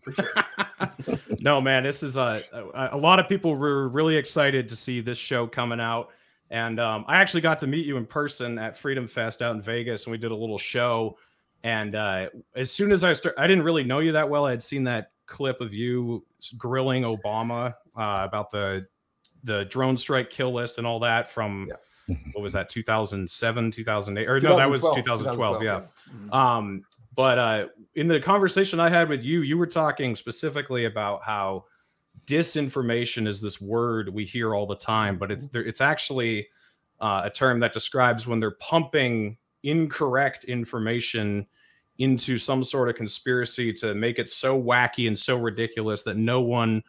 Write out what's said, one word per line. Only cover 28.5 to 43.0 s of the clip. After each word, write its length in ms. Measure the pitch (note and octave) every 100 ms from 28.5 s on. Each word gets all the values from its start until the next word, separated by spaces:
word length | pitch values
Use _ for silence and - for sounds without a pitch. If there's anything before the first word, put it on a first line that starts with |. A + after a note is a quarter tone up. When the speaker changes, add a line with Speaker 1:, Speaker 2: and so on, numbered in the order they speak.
| F#3+ G3 E3
Speaker 2:
I 120 | E3+
had 180 | F3 D#3+
with 160 | C3+
you, 160 | B2 E3
you 160 | C#3 E3
were 100 | E3+
talking 480 | E3 D3+ C#3 C3
specifically 720 | A2 - - D#3 C#3+ C#3 B2
about 380 | A2+ A2 G2+ G2
how 400 | A2+ G#2 G2 F#2+ - _ _ _ _ - -
disinformation 1000 | D3+ D#3+ D#3 C#3 C#3 A#2 A#2 A#2+ - G#2+
is 140 | G2+
this 180 | G#2+ -
word 520 | G2+ A#2 A#2+ A2+ F#2+
we 160 | G2+ G2+
hear 280 | B2 A2+
all 120 | G#2 G2+
the 100 | G2
time, 400 | - A2 G#2 F#2
but 160 | G2
it's 140 | G#2 C#3
Speaker 1:
Mm-hmm. 60 |
Speaker 2:
there, 100 | A#2+
it's 160 | A2+ -
actually, 640 | C#3 D#3 - C3 A#2 G#2+ - _ _ _ _ -
uh, 220 | A2 G2
a 60 | G2+
term 280 | - C3 A#2+
that 120 | A#2
describes 540 | - - C3+ B2 A2+ A#2+
when 120 | A2+
they're 120 | A2
pumping 840 | - - E3 C#3+ D3+ B2+ A2+ G#2 A2+ _ _
incorrect 800 | C#3+ D#3+ D#3 - C#3+ C3 C#3 -
information 1040 | - B2 A#2 A#2 A2 A#2+ A2+ A#2 G#2 G2+ G#2 _ _ _ _ -
into 380 | C3+ B2 - B2
some 260 | - C3+
sort 280 | B2+ C#3 A#2+
of 40 |
conspiracy 800 | A#2